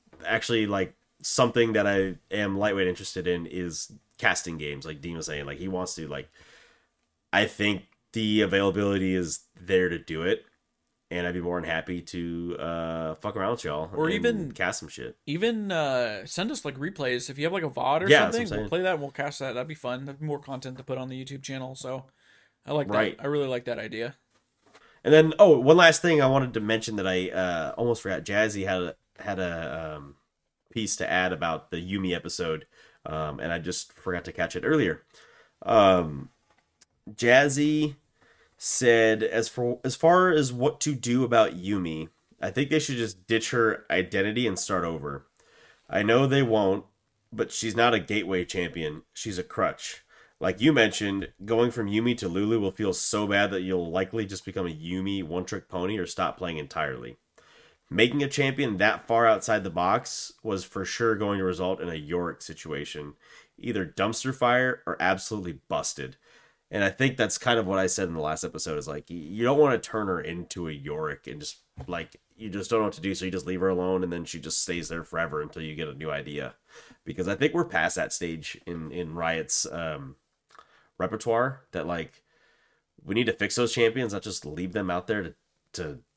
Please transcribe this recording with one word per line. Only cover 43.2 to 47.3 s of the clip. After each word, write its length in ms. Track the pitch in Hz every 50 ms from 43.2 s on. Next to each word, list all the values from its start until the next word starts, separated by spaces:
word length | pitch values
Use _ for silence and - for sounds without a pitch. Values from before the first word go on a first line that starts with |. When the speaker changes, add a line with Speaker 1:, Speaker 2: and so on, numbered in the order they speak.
| _
Speaker 1:
ditch 240 | - 113 113 - -
her 340 | - 123 113 113 - - - -
identity 560 | - 92 92 - - 98 95 107 110 123 123
and 120 | 107 95 -
start 260 | - - 101 90 85
over. 420 | 85 82 78 69 73 69 69 - _ _ _ _ _ _ _ - - _ _ _ -
I 140 | - 98 104
know 240 | 107 127 127 139
they 160 | 135 135 139 135
won't, 440 | 117 110 107 104 95 98 - - _ _ _ _ _ _ _ _ -